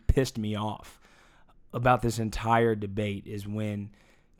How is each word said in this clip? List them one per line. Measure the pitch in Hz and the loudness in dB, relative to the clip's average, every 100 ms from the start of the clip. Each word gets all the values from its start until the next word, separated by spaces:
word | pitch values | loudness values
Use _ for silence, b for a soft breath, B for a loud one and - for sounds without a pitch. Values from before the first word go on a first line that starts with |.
| - | 2
pissed | - 131 113 | 2 2 -2
me | 107 | -4
off | 104 107 - - - b b b b b _ - | -4 -6 -8 -14 -20 b b b b b _ -10
about | 123 123 123 | 0 4 4
this | 117 110 | 2 -2
entire | 110 - 113 117 117 107 | -4 -2 2 4 6 2
debate | 101 101 104 101 - | -2 -4 -4 -4 -8
is | 107 101 | -10 -8
when | 107 107 101 101 b b b b b | -6 -4 -6 -8 b b b b b